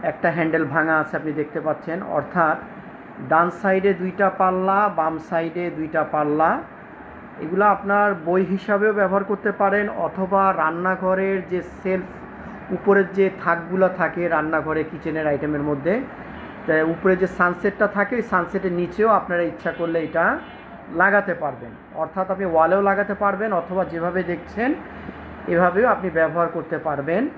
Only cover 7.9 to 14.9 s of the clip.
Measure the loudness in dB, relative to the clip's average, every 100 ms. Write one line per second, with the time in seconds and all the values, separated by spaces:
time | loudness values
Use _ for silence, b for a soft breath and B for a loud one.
7.9 | 2 2 0 0 2 2 -2 0 2 2
8.9 | 2 2 2 0 -2 -2 2 2 2 0
9.9 | -2 -4 -2 0 4 4 4 0 0 -2
10.9 | 0 0 2 0 -2 -2 -6 -6 -8 -2
11.9 | -2 -4 -14 -16 -14 -14 -14 -6 -2 4
12.9 | 4 4 2 2 2 0 0 0 2 2
13.9 | 4 -2 0 0 2 2 0 0 -2 -2